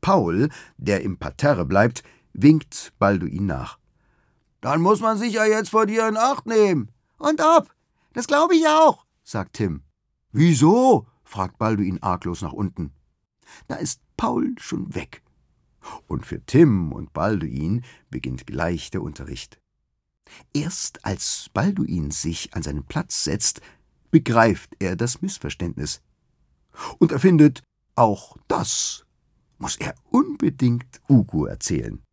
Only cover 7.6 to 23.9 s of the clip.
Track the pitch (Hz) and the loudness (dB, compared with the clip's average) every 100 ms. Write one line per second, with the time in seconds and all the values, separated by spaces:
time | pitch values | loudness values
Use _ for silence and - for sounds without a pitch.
7.6 | - _ _ _ _ - 233 294 339 339 | 2 _ _ _ _ -10 0 2 4 4
8.6 | 311 311 320 - _ _ - - - - | 4 6 4 4 _ _ -10 -8 -8 -4
9.6 | 104 76 _ _ _ _ _ 107 170 147 | -4 -4 _ _ _ _ _ 2 4 6
10.6 | 151 220 254 202 - _ _ 101 92 - | 6 6 6 4 2 _ _ -8 -8 -2
11.6 | 110 107 95 92 98 90 87 85 82 - | -2 0 -2 -2 -4 -4 -4 -8 -8 -6
12.6 | 101 - 78 - _ _ _ _ _ - | -6 -6 -10 -10 _ _ _ _ _ -20
13.6 | _ 262 - - _ - - - - 247 | _ -10 -8 -10 _ -8 -4 -2 -4 -6
14.6 | - - - - - - _ _ _ _ | -10 -10 -8 -10 -12 -18 _ _ _ _
15.6 | _ _ - - _ 65 - - - 139 | _ _ -20 -20 _ -10 -8 -14 0 6
16.6 | 165 101 82 - 73 76 92 107 78 62 | 6 6 0 -6 -12 -4 -2 -2 -4 -6
17.6 | 78 113 120 - _ 65 65 64 - 65 | -4 -4 -6 -20 _ -12 -8 -10 -10 -6
18.6 | 82 87 - 95 80 76 69 69 - _ | -4 -4 -8 -10 -10 -12 -14 -14 -16 _
19.6 | _ _ _ _ _ _ _ - _ 143 | _ _ _ _ _ _ _ -20 _ -6
20.6 | 151 - - - - 95 - - - - | -6 -6 -10 -10 -8 -6 -6 -8 -8 -4
21.6 | 156 190 80 90 71 76 - 82 - - | -2 -2 -4 -4 -4 -6 -6 -8 -8 -8
22.6 | 73 71 69 - - - - 80 - - | -8 -8 -8 -10 -8 -6 -4 -2 -2 -4
23.6 | - _ _ | -12 _ _